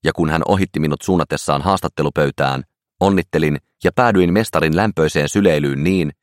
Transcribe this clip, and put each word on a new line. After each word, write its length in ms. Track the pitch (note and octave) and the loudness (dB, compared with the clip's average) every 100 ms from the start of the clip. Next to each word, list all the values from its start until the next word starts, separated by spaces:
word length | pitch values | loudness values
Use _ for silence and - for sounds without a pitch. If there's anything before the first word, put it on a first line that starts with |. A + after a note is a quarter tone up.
ja 80 | D#2 | -4
kun 180 | E2 D#2+ | -2 -2
hän 120 | D#2+ - | -2 0
ohitti 320 | F#2+ F#2 D#2 | 0 0 -2
minut 220 | D2+ C#2+ | -2 -4
suunnatessaan 600 | - F#2 D#2 D2 - C#2+ | -2 -2 0 -4 -2 -2
haastattelupöytään, 1000 | D#2+ F#2+ D2+ - D2 - C#2+ - C#2 C2+ - _ _ _ | 0 -2 -2 -2 -2 0 -2 0 -2 -2 -10 _ _ _
onnittelin 580 | G2 G2 E2 D#2+ D#2 D2 _ _ | 2 2 0 -2 0 -2 _ _
ja 80 | - | -2
päädyin 400 | - B2 G2+ F2 | 2 2 4 4
mestarin 440 | F#2+ A2+ D#2+ D#2+ D#2+ | 2 0 0 0 0
lämpöiseen 520 | G#2+ F2+ D#2 - D2 | 0 0 0 0 0
syleilyyn 560 | G#2 G2 D#2 C#2+ C2+ | 2 2 2 0 0
niin 280 | D#2+ F#2+ D#2 - | 0 0 -2 -6